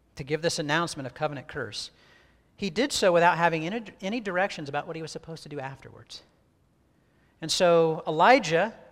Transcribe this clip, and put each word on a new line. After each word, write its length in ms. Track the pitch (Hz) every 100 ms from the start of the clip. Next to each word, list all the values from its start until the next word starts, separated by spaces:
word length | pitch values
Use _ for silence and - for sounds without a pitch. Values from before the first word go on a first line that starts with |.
| _ -
to 80 |
give 160 | 135 151
this 180 | 165 -
announcement 480 | 147 156 170 151 131
of 60 |
covenant 340 | - 151 143 -
curse, 440 | 151 110 104 - _ _ _ _ _ _ -
he 140 | 196
did 200 | 165 294
so 220 | - 202
without 240 | 170 170 165
having 300 | 170 160 160
any, 160 | 226 202 -
any 200 | 190 247
directions 480 | 202 180 196 190 143
about 160 | 143 160
what 100 | 160
he 60 |
was 100 | -
supposed 300 | 156 - 160
to 60 | 151
do 120 | 143
afterwards. 640 | 135 135 - - 117 - _ _ _ _ _ _ _ _ _ _ _ -
And 120 | 160
so 500 | - 180 170 160 160 170
Elijah, 680 | 156 196 262 170 160 214 - -